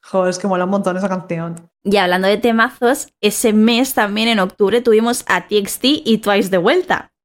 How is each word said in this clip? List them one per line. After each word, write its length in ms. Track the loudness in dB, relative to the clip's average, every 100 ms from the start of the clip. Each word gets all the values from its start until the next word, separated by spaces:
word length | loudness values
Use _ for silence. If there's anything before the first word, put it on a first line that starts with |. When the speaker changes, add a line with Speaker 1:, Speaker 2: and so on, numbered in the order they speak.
Speaker 1:
Jo, 240 | -2 0 0
es 120 | -2
que 100 | -2
mola 160 | -2
un 60 | 0
montón 280 | 0 -2 -2
esa 100 | -4
canción. 640 | -4 -6 -6 -6 -10 -16 _
Speaker 2:
Y 140 | -2 0
hablando 320 | 2 2 0
de 80 | 0
temazos, 720 | 0 2 0 0 0 0 -4 _
ese 320 | -2 0 0
mes 400 | 4 4 2 0
también, 340 | 0 -2 -2 0
en 100 | 0
octubre, 420 | -2 0 0 2
tuvimos 420 | 2 2 2 -2 -2
a 180 | -4 0
T 80 | -2
X 220 | -2 -2
T 100 | -2 0
y 140 | 0 0
Twice 320 | 2 0 0
de 80 | 0
vuelta. 520 | 2 0 0 -6 -6 _